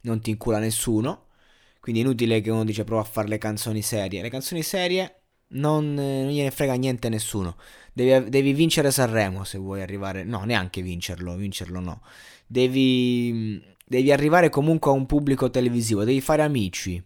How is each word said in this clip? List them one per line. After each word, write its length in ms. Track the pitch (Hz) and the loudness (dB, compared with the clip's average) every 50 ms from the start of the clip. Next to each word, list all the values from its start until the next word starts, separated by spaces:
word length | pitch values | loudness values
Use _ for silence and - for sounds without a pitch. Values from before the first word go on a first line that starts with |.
non 200 | - 117 113 110 | -2 -2 -4 -2
ti 80 | 113 113 | -2 -4
incula 300 | 107 104 - 117 110 104 | -4 -2 0 -2 0 0
nessuno, 680 | 110 113 107 - - 127 113 107 113 143 202 - _ _ _ _ _ _ _ _ _ _ _ _ | 0 -2 -2 -2 0 0 0 2 0 -2 -4 -6 _ _ _ _ _ _ _ _ _ _ _ _
quindi 200 | - - 113 113 | -8 -2 0 2
è 20 | 120 | 2
inutile 380 | 135 131 113 120 117 110 110 | 2 2 2 2 2 2 2
che 100 | 101 110 | 2 2
uno 120 | 113 113 110 | 0 0 0
dice: 200 | 110 104 110 101 | 0 -2 -2 -4
"Prova 180 | 107 113 113 | -2 -2 -2
a 40 | 104 | -2
fare 220 | - - 113 107 | -2 -4 -4 -2
le 100 | 107 107 | -2 -4
canzoni 440 | 107 - 110 107 104 - 117 107 107 | -4 -4 -6 -6 -4 -4 -4 -4 -4
serie". 400 | 101 - 120 107 98 95 98 92 | -4 -2 -2 -2 -2 -2 -4 -6
Le 80 | 90 120 | -8 -8
canzoni 320 | 123 131 131 - 180 165 | -8 -8 -8 -6 -6 -6
serie 600 | 151 - - 190 180 180 180 185 190 180 - _ _ _ _ _ _ _ | -4 -4 -2 -2 0 0 0 -2 -2 -4 -10 _ _ _ _ _ _ _
non, 480 | - 131 143 151 156 151 151 147 147 | -6 -2 0 2 2 2 0 0 -2
eh, 260 | 143 139 139 135 135 135 | -2 -2 -2 -2 -2 -2
non 80 | 139 | -2
gliene 200 | 143 147 143 135 | 0 0 -2 -2
frega 220 | 131 - 147 139 127 | 0 0 0 0 0
niente 320 | 127 127 135 123 120 - | 0 0 0 -2 -2 -2
a 20 | 117 | -2
nessuno. 480 | 113 107 - - - 104 95 87 85 - - - - - - - - | -2 -2 -4 -4 -4 -4 -4 -4 -8 -10 -20 -20 -20 -20 -20 -12 -4
Devi, 360 | - 123 131 131 131 131 101 | 0 4 6 6 6 4 4
devi 240 | 127 135 139 139 139 | 2 2 4 4 4
vincere 380 | 143 165 165 - 165 143 139 | 4 2 2 4 2 2 2
Sanremo 520 | 127 135 127 117 113 113 104 95 92 98 95 | 2 2 0 2 2 2 0 0 -2 -6 -8
se 140 | - - | -8 -10
vuoi 240 | 98 95 95 98 98 | -8 -8 -6 -6 -8
arrivare, 420 | 95 90 98 98 98 98 92 95 90 | -6 -8 -8 -8 -6 -6 -6 -6 -6
no, 200 | 101 117 98 98 | -6 -6 -4 -2
neanche 380 | 113 120 104 92 90 - 95 | 0 0 0 0 -2 -6 -8
vincerlo, 540 | 90 92 87 85 - - 90 87 90 90 87 | -6 -6 -6 -6 -6 -8 -8 -8 -8 -8 -6
vincerlo 440 | 92 101 98 92 - 90 87 90 92 | -6 -6 -6 -6 -8 -10 -8 -8 -8
no. 220 | 90 87 78 - - - - - - - - - _ | -8 -8 -10 -12 -16 -20 -20 -20 -20 -20 -20 -20 _
Devi, 1160 | _ 113 123 127 127 127 135 135 131 127 127 127 123 123 123 120 120 117 117 110 107 104 90 - 98 95 _ _ | _ 0 2 2 2 4 4 4 4 4 4 2 2 2 0 0 0 -2 -2 -4 -4 -6 -8 -12 -18 -20 _ _
devi 260 | _ 127 127 131 139 | _ 0 2 4 4
arrivare 380 | 143 139 143 151 160 180 170 151 | 4 4 4 4 6 6 6 4
comunque 420 | - 147 143 160 165 156 - 151 | 4 2 2 2 2 2 4 2
a 20 | 139 | 2
un 120 | 135 135 | 2 2
pubblico 440 | 127 147 147 143 139 135 127 135 127 | 2 0 2 2 2 0 2 0 0
televisivo, 540 | - 131 123 123 120 120 113 110 113 101 104 | 0 2 0 2 0 0 0 0 0 0 2
devi 180 | 113 131 135 | 2 2 0
fare 220 | 127 - 156 151 151 | 2 2 2 2 2
amici 580 | 151 147 127 101 92 - - - 95 90 85 - | 2 2 0 -2 -2 -4 -6 -6 -6 -6 -6 -8